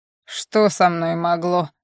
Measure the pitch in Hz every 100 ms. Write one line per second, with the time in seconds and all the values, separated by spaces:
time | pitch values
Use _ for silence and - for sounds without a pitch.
0 | _ _ - - - 214 208 - 180 170
1 | 165 165 170 170 170 180 156 -